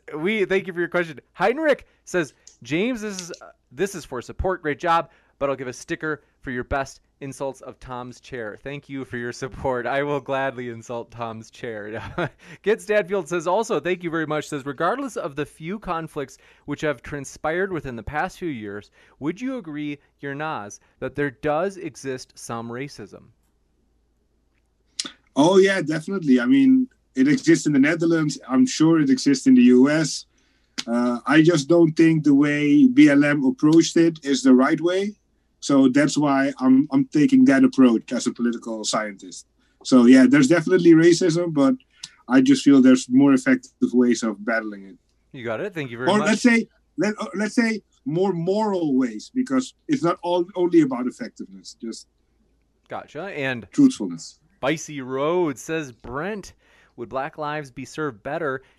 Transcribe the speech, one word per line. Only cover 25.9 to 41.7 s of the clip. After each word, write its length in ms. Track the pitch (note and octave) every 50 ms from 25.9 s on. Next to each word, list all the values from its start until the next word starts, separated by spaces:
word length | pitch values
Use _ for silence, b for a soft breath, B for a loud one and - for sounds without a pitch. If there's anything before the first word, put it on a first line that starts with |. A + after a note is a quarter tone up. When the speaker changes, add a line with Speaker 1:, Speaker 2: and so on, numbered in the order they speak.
| D#3+ D#3+ D#3 - G3 F#3+ E3 C#3+ B2+ B2
Speaker 2:
I 60 | A#2+
mean, 420 | B2 C3 C#3 C3+ C3 C3 C3 B2+ - _ _ _ _ _
it 140 | C3 C3 C#3+
exists 380 | D3 B2+ - D#3 E3 D#3+ -
in 60 | D#3 D3
the 60 | C3+
Netherlands. 600 | C3+ D3 F3 E3 E3 E3+ E3 D#3+ D#3 D3+ - - - -
I'm 180 | B2+ C3 B2+
sure 340 | B2+ - - D#3 D#3+ E3 D#3+
it 100 | D3 C3+
exists 360 | C3 C3 - C#3 C#3 C3 -
in 80 | C3+ C3
the 80 | B2 B2
U 260 | B2 B2 B2 C3 C#3+
S. 380 | D3 D#3+ D#3+ D#3 - - - _ _ _ _ _ _ _ _ _ _ - -
Uh, 340 | - A#2 A#2+ A#2+ A#2+ A#2+ A#2+ -
I 160 | B2 C#3+ D#3+ D#3
just 260 | D#3+ F3 D#3 C3+ C#3
don't 240 | F3 E3+ E3+ D#3+ D#3
think 320 | - E3 E3 E3 D#3 D3
the 100 | D3+ C#3+
way 520 | C#3 D3 D3 D3 D3 D3 D3 C#3+ D3 C#3 B2+
B 200 | B2 C3+ D3+ D3
L 160 | C#3+ C#3+ D3
M 200 | D3 D3 D3 C3
approached 520 | C3 B2+ - - D3+ D#3+ E3 D#3+ - -
it 220 | E3+ E3 E3+ E3 D#3 -
is 180 | C#3 C#3 B2+ B2+
the 120 | C3+ B2+
right 260 | B2+ C3 D3 D#3+ D3+
way. 340 | D#3 F3 F3+ F#3+ G3+ G#3 G#3 _ _ _ _ _ _ _ _ _
So 280 | - - C#3+ C#3 C3+ B2+
that's 280 | B2 C#3+ D3 D3 -
why 360 | D3 D3+ D3 C#3 C3+ C3+ C#3 C#3 -
I'm, 300 | C3 C3 C3 C3 D3 -
I'm 140 | - - C3+
taking 380 | - - D#3 D3 C3 C3+ C3 B2+
that 180 | C3 C#3 C3+ C3
approach 480 | B2+ - - C3 B2 A#2 G#2+ - - B2
as 140 | A#2 -
a 60 | A#2+ A2+
political 500 | - A#2+ A#2+ A#2 A#2 - A#2+ A2+ A2 G#2+
scientist. 600 | - - A2+ G#2+ G#2 G2+ F#2+ - F2+ E2 - - _ _ _ _ _ _ _ -
So, 220 | - C3+ B2+ A#2+
yeah, 200 | A#2+ C3 C3 C3 B2
there's 200 | C3 D3 - B3+
definitely 440 | E3+ E3+ D#3+ E3+ F#3 F3+ E3+ E3+ E3
racism, 600 | D#3+ E3 F3 E3+ E3 F#3+ F3+ D#3 E3+ F3 E3+ D#3
but 220 | D3 C#3 C3+